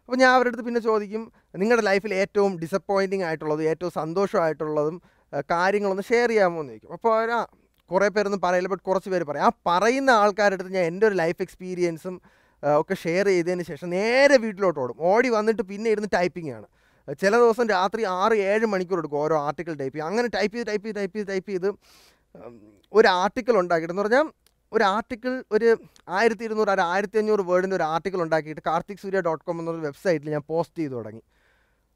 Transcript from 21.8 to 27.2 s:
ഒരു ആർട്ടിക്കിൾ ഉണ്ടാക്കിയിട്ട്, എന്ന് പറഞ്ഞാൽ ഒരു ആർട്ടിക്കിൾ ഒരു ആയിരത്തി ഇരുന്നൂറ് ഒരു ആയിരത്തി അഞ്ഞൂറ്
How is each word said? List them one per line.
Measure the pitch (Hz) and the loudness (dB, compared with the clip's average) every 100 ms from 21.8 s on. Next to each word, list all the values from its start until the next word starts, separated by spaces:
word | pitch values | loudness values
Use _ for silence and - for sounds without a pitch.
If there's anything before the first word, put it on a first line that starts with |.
| _ _ _ _ _ 180 120 117 104 104 _ | _ _ _ _ _ -20 -20 -20 -20 _ _
ഒരു | 202 214 | 4 6
ആർട്ടിക്കിൾ | 180 196 254 240 214 | 4 0 -2 0 0
ഉണ്ടാക്കിയിട്ട്, | 180 170 165 | 2 -2 -2
എന്ന് | 180 | -4
പറഞ്ഞാൽ | 208 247 311 - _ _ _ | 2 2 2 -6 _ _ _
ഒരു | 214 | 0
ആർട്ടിക്കിൾ | 202 208 - 240 254 254 - | 2 0 -4 -8 -6 -6 -2
ഒരു | 214 233 226 - _ - | 0 2 2 -2 _ -6
ആയിരത്തി | 185 233 208 | 0 0 0
ഇരുന്നൂറ് | 226 214 208 | -4 -2 0
ഒരു | 196 | 2
ആയിരത്തി | 170 185 208 | 0 0 -2
അഞ്ഞൂറ് | 220 | -2